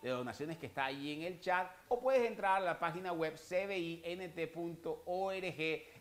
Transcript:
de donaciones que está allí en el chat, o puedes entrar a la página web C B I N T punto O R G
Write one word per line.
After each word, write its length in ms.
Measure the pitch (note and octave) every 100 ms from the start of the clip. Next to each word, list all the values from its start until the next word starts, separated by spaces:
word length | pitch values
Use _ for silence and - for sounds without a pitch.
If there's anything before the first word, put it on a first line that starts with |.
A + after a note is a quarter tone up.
de 80 | A#2+
donaciones 480 | B2+ B2 A2 D3+ D#3+
que 80 |
está 220 | B2+ C#3+ C3+
allí 260 | C#3 C#3+
en 100 | D3+
el 180 | E3+ F3
chat, 300 | F#3+ F3+ F#3 - -
o 120 | B3
puedes 260 | B3+ C4 A#3
entrar 300 | G#3 G3 F#3+
a 40 |
la 180 | F3+ D#3+
página 340 | E3+ E3 F#3
web 240 | E3+ D#3 D#3
C 300 | - F3+ G3
B 120 | F#3+
I 240 | E3 E3 E3+
N 220 | F3+ F#3
T 160 | D#3 D#3+
punto 560 | D#3+ E3+ E3 E3 D#3
O 260 | - F3+ F#3+
R 240 | F#3+ F#3
G 280 | C3+ D#3+ D3+ - -